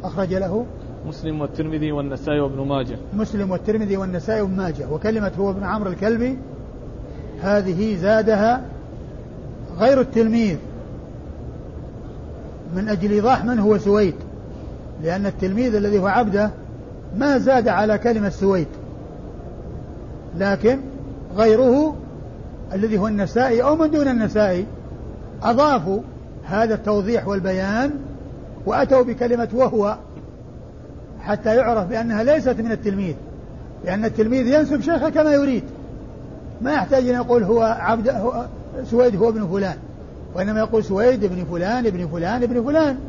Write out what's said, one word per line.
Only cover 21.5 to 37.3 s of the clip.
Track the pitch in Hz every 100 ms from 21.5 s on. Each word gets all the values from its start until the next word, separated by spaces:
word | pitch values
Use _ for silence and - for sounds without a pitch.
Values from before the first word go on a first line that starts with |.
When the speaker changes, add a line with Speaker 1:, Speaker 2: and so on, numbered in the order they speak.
| 220 254 262 311 302 - - - - - - -
Speaker 1:
الذي | 196 220 214
هو | 214
النسائي | 208 190 233 254 233
أو | 262 311
من | 311
دون | 302 277
النسائي | 240 214 214 208 180 214 - - - - - - -
أضافوا | - 240 302 262 160 196 247 - - -
هذا | - 196 226
التوضيح | 214 214 208 196 233 -
والبيان | 202 190 185 190 214 277 294 - - - - - - -
وأتوا | - - 262
بكلمة | 247 226 240 240 233
"وهو" | 226 262 247 202 214 - - - - - - - - - - - -
حتى | - 208 226 226
يعرف | 233 226 175
بأنها | 226 233 214
ليست | 233 302 262 220
من | 226
التلميذ، | 220 208 196 185 143 - - - - - -
لأن | 170 190
التلميذ | 220 - 220 262 240
ينسب | 294 302 285
شيخه | 247 330 302
كما | 311 302
يريد، | 285 277 240 - - - - - - - - - -
ما | 247
يحتاج | 302 202 269 247
أن |
يقول: | 247 240